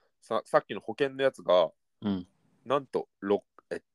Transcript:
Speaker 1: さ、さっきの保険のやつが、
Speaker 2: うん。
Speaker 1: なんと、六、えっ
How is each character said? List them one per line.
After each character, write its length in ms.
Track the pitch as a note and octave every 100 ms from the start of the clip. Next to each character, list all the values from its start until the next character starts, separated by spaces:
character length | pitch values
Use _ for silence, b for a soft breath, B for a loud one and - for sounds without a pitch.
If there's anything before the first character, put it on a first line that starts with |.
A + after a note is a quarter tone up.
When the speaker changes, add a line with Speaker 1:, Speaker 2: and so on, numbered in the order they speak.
| _ _
Speaker 1:
さ、 220 | - A2+
さ 140 | - D3+
っ 80 | -
き 80 |
の 60 | G2+
保 140 | - A2
険 160 | C#3
の 80 | C3+
や 80 | C3+
つ 120 | -
が、 280 | F2+ F2+ D#2+ - _ _
Speaker 2:
う 80 | G#2
ん。 160 | F#2+ F2 _ _ _
Speaker 1:
な 160 | A#2 C#3+
ん 60 | C3
と、 220 | F2 - _
六、 240 | G2+ G2+ - - _
え 60 | E2+
っ 20 | -